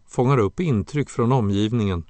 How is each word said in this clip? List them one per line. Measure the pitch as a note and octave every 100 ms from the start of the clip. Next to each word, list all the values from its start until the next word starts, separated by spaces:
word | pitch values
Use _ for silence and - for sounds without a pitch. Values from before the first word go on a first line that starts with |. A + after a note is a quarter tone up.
| _
fångar | - B2 C#3
upp | G2+ -
intryck | F3+ A2 F#2+ D3 C3
från | - A#2
omgivningen | B2 G2+ G2+ G#2+ A#2+ G2+ F2+ D#2+